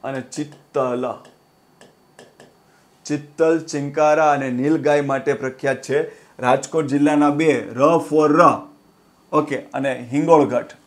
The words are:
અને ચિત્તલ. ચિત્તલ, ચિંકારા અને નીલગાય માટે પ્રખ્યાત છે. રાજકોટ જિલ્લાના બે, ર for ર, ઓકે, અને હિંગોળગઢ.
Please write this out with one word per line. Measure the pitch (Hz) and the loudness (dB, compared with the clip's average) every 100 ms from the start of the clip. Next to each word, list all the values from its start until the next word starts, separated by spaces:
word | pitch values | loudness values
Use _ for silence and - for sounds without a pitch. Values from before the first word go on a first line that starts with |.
અને | 135 135 | -8 -10
ચિત્તલ. | 123 - 147 - _ 143 127 123 127 104 - _ _ _ _ _ - _ _ - - _ - _ _ _ _ _ - | -10 -10 -10 -12 _ -4 -2 -2 -6 -10 -16 _ _ _ _ _ -20 _ _ -20 -20 _ -20 _ _ _ _ _ -8
ચિત્તલ, | 147 143 - 160 165 | -8 -8 -2 0 0
ચિંકારા | 160 147 143 143 151 151 151 | -2 -8 -6 0 2 4 2
અને | 143 135 | 2 -2
નીલગાય | 123 139 156 143 147 | -2 0 0 2 0
માટે | 143 135 143 | 0 -2 -2
પ્રખ્યાત | 143 131 127 139 131 | -4 -4 -4 -4 -4
છે. | - 143 156 - _ - | -2 -4 -4 -10 _ -6
રાજકોટ | 123 135 - 160 143 | 0 0 0 -4 -2
જિલ્લાના | 139 147 147 147 | 2 2 4 2
બે, | 143 160 127 | 2 2 0
ર | 107 117 143 170 - | -4 0 2 2 0
for | 151 151 | 2 4
ર, | 151 165 107 - _ _ _ _ _ _ | 6 4 4 -8 _ _ _ _ _ _
ઓકે, | 151 147 135 | -4 -2 -8
અને | - 131 139 127 120 | -8 -6 -4 -6 -4
હિંગોળગઢ. | 139 160 160 131 120 - - | -4 4 4 4 -2 -6 -18